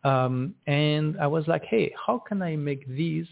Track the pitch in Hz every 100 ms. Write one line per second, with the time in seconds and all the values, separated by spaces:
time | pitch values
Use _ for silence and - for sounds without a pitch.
0 | 139 135 127 127 135 - - 143 151 151
1 | 151 156 147 160 156 165 - 220 180 -
2 | - 240 - 202 180 156 147 139 139 131
3 | 165 160 165